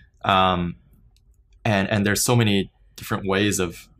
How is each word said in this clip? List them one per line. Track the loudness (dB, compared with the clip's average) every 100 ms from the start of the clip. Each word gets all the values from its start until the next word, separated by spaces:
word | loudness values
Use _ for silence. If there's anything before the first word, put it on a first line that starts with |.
| -20 _
Um, | -2 2 2 0 -4 -8 _ -20 -20 _ _ _ _ _
and, | -2 0 0
and | 0 0
there's | 0
so | 2 4
many | 4 2 -2 _ _ -16
different | -8 -6 -2
ways | 0 0 0
of, | -4 -6 -20